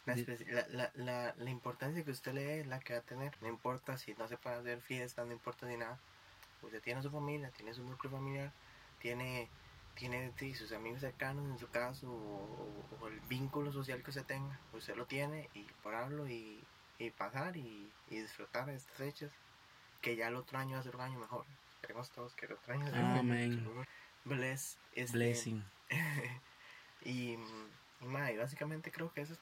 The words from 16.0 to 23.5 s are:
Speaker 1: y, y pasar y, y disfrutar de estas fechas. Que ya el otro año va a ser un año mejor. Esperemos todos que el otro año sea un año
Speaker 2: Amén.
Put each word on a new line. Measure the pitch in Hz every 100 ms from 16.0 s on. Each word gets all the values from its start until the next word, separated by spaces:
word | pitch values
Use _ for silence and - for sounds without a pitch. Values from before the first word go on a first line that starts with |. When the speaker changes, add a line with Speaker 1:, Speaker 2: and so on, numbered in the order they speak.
| 123 147 143
Speaker 1:
y, | 117 110 107 110 - - -
y | 117
pasar | - 98 120 165 175
y, | 123 104 104 - -
y | 107
disfrutar | 110 - 101 120 135
de | 135
estas | - -
fechas. | 139 143 147 - - - - - - -
Que | - 117
ya | 113
el | 120
otro | - 131
año | 135
va | 131
a |
ser | 127
un | 123
año | 127 127
mejor. | 113 123 139 139 - -
Esperemos | - 113 127
todos | - 120
que | - 104
el |
otro | 104 -
año | 135 147
sea | 131
un | 123
año | 127
Speaker 2:
Amén. | 123 120 120